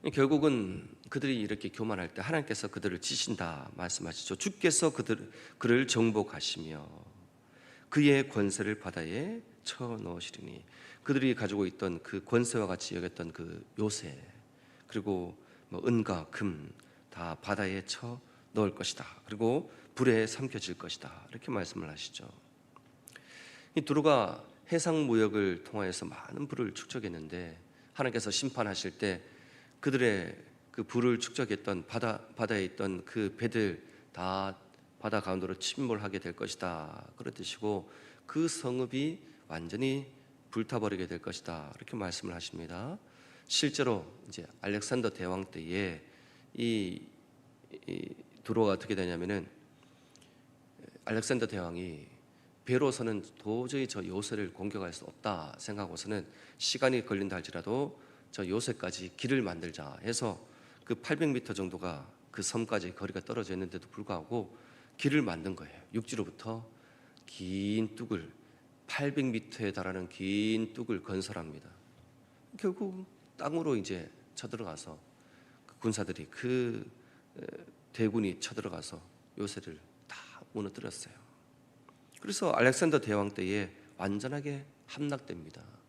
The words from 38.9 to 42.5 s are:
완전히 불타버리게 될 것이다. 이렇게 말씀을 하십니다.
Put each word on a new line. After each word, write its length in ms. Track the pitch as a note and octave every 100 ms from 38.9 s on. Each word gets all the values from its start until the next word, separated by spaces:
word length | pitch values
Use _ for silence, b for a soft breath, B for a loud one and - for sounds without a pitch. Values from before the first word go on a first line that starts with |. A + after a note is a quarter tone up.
| C3 D3 F3 B B B
완전히 640 | D#2+ E2+ G#2 C3+ C3+ C3+ B B B -
불타버리게 560 | A2+ A2 A#2+ G#2 G2 F2+
될 120 | F2
것이다. 540 | - F2+ - E2+ D2 -
이렇게 180 | - A#2
말씀을 400 | F#2+ F2 F#2 E2+
하십니다. 600 | -